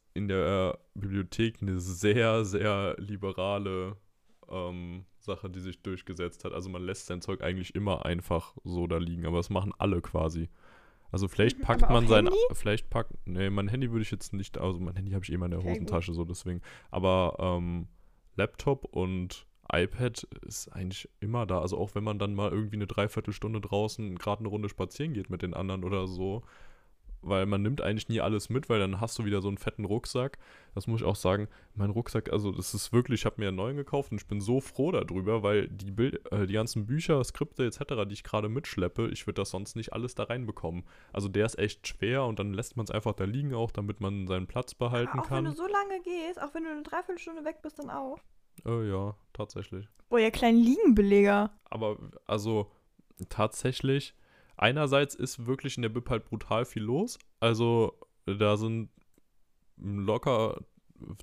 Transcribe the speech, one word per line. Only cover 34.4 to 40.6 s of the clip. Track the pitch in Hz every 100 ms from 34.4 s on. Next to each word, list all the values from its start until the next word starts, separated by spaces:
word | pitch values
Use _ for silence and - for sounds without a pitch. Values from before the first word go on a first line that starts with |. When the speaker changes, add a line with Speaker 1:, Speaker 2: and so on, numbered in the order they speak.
Speaker 1:
so | 98 131
froh | - - 147
darüber, | 160 - 90 95 113
weil | 101 104 -
die | 98 98
Bild-, | 98 131 - -
äh, | 104 98
die |
ganzen | 107 113 - 104
Bücher, | 147 165 143
Skripte | 120 - 147 - 120
et | -
cetera, | 143 123
die | 101
ich | 101 -
gerade | 110 107
mitschleppe, | 120 - - 90 - 117
ich | - -
würd | -
das | 98
sonst | 95 101 110
nicht | 107
alles | 104 123 -
da |
reinbekommen. | 110 120 113 -